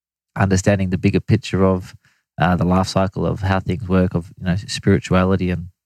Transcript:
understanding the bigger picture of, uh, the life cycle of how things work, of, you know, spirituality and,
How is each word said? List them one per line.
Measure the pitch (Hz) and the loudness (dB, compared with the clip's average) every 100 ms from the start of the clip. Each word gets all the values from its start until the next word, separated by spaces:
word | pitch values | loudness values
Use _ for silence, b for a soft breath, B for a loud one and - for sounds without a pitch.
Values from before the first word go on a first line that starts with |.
| _ _ _ 117 | _ _ _ -2
understanding | 95 95 104 98 92 | 0 2 2 0 0
the | 90 | -2
bigger | 101 90 | 0 0
picture | - 107 - 92 | 0 -2 0 0
of, | 95 92 107 - _ _ _ - | 2 2 -4 -18 _ _ _ -2
uh, | 85 87 | 0 2
the | |
life | 85 92 95 | 2 2 2
cycle | 95 95 92 85 | 0 -2 -2 -4
of | 87 | -2
how | 95 95 | 0 0
things | 90 90 90 | -2 -4 0
work, | 92 92 | 0 2
of, | 87 82 - | -2 -6 -8
you | 92 | -4
know, | 92 | -4
spirituality | - - - 98 - 92 92 95 90 | -4 -4 2 2 2 2 2 0 0
and, | 87 90 _ | -4 -8 _